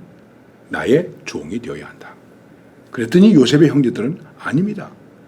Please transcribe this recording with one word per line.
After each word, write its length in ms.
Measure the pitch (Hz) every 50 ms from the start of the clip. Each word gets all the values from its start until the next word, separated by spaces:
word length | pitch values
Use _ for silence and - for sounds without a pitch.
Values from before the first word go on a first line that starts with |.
| - - - _ _ _ _ _ _ _ _ _ _ -
나의 420 | - - 76 95 127 165 180 - - - -
종이 340 | - - - - - - 117
되어야 300 | - - - - - -
한다." 260 | - - - - - _ _ _ _ _ _ _ - _ _ _ _ _ _ -
그랬더니 420 | - 123 113 113 - 180 202 226
요셉의 380 | 190 143 123 117 151 147 165 139
형제들은 480 | 123 143 127 117 - 117 104 135 180 - - - - -
"아닙니다. 520 | - - 117 156 196 214 208 180 - - - - - - _ _ -